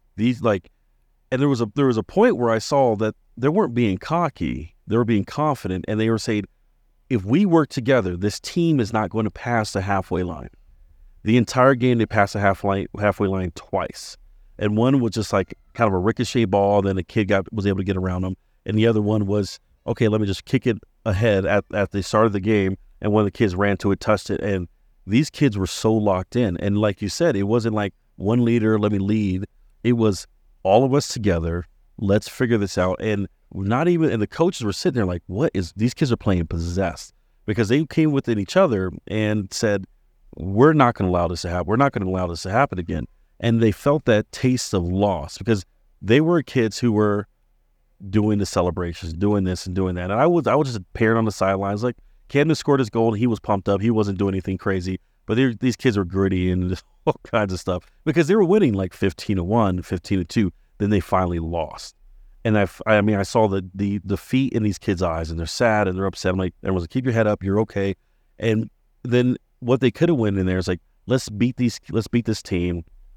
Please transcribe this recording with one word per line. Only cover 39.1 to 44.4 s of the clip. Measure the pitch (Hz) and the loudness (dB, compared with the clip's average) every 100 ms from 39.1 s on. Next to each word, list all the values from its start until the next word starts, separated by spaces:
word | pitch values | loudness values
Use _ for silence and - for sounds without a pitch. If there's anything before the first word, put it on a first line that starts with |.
| 107 107 107 95 | -4 -2 -2 -4
said, | - 110 101 92 _ _ _ _ - | -2 0 0 -4 _ _ _ _ -12
"We're | 87 101 147 | -4 4 6
not | 156 123 | 6 2
gonna | - 92 | 2 0
allow | 90 85 | 0 0
this | 85 | -4
to | 90 | -4
happen. | 90 90 | -4 -2
We're | 113 | 0
not | 139 | 0
gonna | 120 92 | 0 -4
allow | 92 92 | -4 -4
this | 85 | -6
to | 95 | -4
happen | 110 139 92 | -2 -2 -4
again." | 85 85 58 _ _ _ | -6 -8 -8 _ _ _
And | 117 113 | -2 2
they | 113 | 2
felt | 98 143 147 - | 2 0 0 2
that | 107 - | 0 0
taste | - | -2